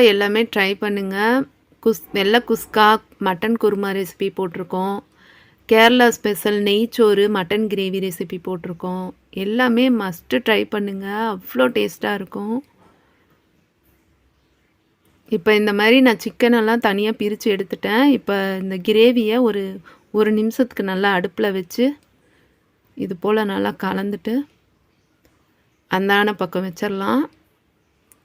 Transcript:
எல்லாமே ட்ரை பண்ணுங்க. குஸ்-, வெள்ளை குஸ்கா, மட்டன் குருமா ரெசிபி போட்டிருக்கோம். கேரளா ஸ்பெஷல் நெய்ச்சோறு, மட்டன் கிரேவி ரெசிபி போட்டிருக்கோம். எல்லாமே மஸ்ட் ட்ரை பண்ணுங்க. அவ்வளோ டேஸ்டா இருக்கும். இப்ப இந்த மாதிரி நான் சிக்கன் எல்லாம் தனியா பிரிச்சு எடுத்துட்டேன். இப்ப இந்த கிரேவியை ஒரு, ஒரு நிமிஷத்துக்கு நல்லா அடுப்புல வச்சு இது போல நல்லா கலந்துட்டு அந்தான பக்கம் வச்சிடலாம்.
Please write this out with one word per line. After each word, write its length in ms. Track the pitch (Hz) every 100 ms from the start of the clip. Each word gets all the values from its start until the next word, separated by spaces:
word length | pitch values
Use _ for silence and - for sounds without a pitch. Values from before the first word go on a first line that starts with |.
எல்லாமே 400 | 233 202 202 214
ட்ரை 260 | 233 214 190 196
பண்ணுங்க. 400 | 208 202 190 196 220 262 - _ _ _
குஸ்-, 280 | 226 214 -
வெள்ளை 280 | 202 196 240
குஸ்கா, 460 | - 226 - 214 214 220 - -
மட்டன் 340 | 196 175 220 233
குருமா 320 | 214 202 196
ரெசிபி 360 | 190 175 - 196
போட்டிருக்கோம். 680 | 190 185 180 180 185 196 202 - _ _ _ _ _ -
கேரளா 380 | 220 233 247 240
ஸ்பெஷல் 480 | 226 208 202 208 208
நெய்ச்சோறு, 640 | 202 208 226 - 214 196 208
மட்டன் 380 | 202 170 208 214
கிரேவி 320 | 196 190 190
ரெசிபி 400 | 190 170 175 180
போட்டிருக்கோம். 680 | 185 180 180 170 180 185 185 - _ 190
எல்லாமே 480 | 196 233 254 233 262
மஸ்ட் 420 | 226 190 165 - 247
ட்ரை 240 | 226 202 208
பண்ணுங்க. 400 | 208 202 196 196 208 226
அவ்வளோ 400 | 185 - 247 254
டேஸ்டா 400 | 226 202 - 208
இருக்கும். 420 | 202 180 196 208 247 - _ _ _ _ _ _ _ _ _ _ _ _ _ _ _ _ _ _ _ _ _ _ _ _ _ -
இப்ப 220 | 214 214
இந்த 180 | 214 208
மாதிரி 260 | 202 220 262
நான் 220 | 254 208
சிக்கன் 340 | 214 - 240 233
எல்லாம் 280 | 220 233 214
தனியா 260 | 196 214
பிரிச்சு 360 | 214 208 208 226
எடுத்துட்டேன். 560 | 196 185 - 196 220 285
இப்ப 200 | 226 - 202 196 190
இந்த 160 | 190 190
கிரேவியை 580 | 196 214 240 240 214 240
ஒரு, 200 | 233 196 190 190 - - _
ஒரு 160 | 208 214
நிமிஷத்துக்கு 520 | 214 220 247 233 -
நல்லா 260 | 196 190 202
அடுப்புல 380 | 185 196 - 208
வச்சு 320 | 190 180 - 262 294 _ _ _ _ _ _ _ _ _ -
இது 180 | 196 175
போல 280 | 202 214
நல்லா 260 | 208 196 202 208
கலந்துட்டு 560 | 190 190 202 202 214 254 285 _ _ _ _ _ _ _ _ _ _ _ _ _ -
அந்தான 420 | 185 196 202 208
பக்கம் 340 | 208 180 185 190
வச்சிடலாம். 560 | 170 208 196 196 254 330 _ _ _ _ _ _ _ _ _